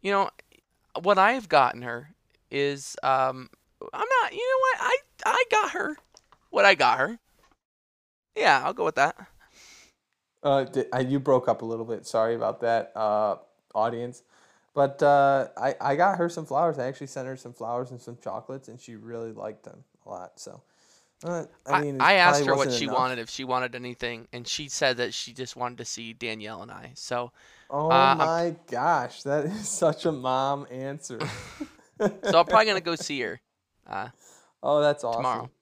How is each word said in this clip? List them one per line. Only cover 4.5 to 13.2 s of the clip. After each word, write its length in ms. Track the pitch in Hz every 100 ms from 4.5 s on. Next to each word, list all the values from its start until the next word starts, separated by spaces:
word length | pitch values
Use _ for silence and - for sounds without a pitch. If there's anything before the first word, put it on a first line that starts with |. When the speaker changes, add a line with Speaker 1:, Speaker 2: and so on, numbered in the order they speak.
| 523
Speaker 1:
what? 180 | 523 508 -
I, 60 | 523 - _ -
I 180 | 466 494
got 200 | 427 415
her 260 | 370 302 302 _ - _ _ _
what 140 | 214 202
I 80 | 175
got 240 | 123 127
her. 200 | 139 233 _ _ _ _ _ _ _ _ _ _ _ -
Yeah, 260 | 427 139 139
I'll 80 |
go 120 | - 160
with 100 | -
that. 200 | 143 - 185 _ _ _ - - _ _ _ _ _ _
Speaker 2:
Uh, 220 | 143 139
di-, 220 | 127 135 120
uh, 60 | 127
you 200 | 131 139
broke 280 | 135 127 123
up 140 | 110
a 40 | 113
little 200 | 113 113
bit. 200 | 110 -
Sorry 260 | 117 113 117
about 260 | 110 -
that, 300 | 117 113 - -
uh, 420 | 107 104